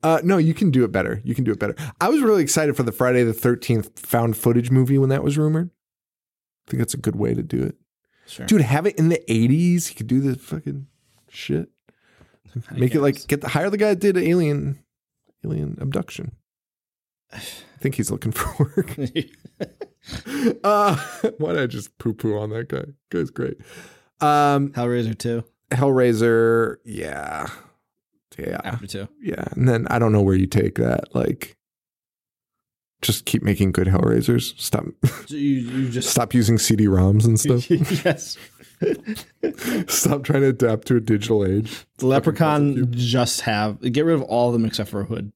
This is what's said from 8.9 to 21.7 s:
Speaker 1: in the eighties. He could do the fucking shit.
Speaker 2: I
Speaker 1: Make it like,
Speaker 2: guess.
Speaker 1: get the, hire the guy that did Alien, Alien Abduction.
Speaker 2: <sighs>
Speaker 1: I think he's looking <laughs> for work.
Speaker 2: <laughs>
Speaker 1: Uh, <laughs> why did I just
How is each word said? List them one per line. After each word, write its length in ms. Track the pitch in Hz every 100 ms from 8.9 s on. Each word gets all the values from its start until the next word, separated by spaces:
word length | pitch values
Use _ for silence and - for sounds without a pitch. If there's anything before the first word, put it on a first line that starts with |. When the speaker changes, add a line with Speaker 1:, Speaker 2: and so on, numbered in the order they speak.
| -
Speaker 1:
in 100 | 160
the 140 | 170 -
eighties. 540 | 113 117 147 175 175 -
He 60 |
could 120 | - 113
do 140 | 127
the 160 | 139 131
fucking 480 | - 151 147 139 139 _ _ _ _
shit. 400 | - - 143 - _ _ _ _ _ _ _ _ 123 -
Speaker 2:
I 40 |
Speaker 1:
Make 200 | 131 127
it 60 | 147
like, 140 | 143
Speaker 2:
guess. 100 | 135
Speaker 1:
get 160 | - 143
the, 80 | 131
hire 220 | 147 185
the 80 | 202
guy 160 | 214
that 40 | 196
did 180 | 202 185
Alien, 600 | 180 180 156 143 143 139 _ _ _ _ _ _
Alien 360 | 160 156 147 160
Abduction. 520 | 135 139 - - - - _ _ _ _
Speaker 2:
<sighs> 500 | _ _ _ _ _
Speaker 1:
I 60 | - - - - _
think 140 | 139
he's 160 | 131 113
looking 200 | 101 110
<laughs> 0 |
for 380 | - - - - -
work. 180 | - -
Speaker 2:
<laughs> 40 | 131 - - _ - _ - _ - _ - - - 277 247 -
Speaker 1:
Uh, 340 | 202 208 208 143
<laughs> 420 | - - 220 -
why 140 | 151
did 100 | 170
I 40 |
just 300 | 127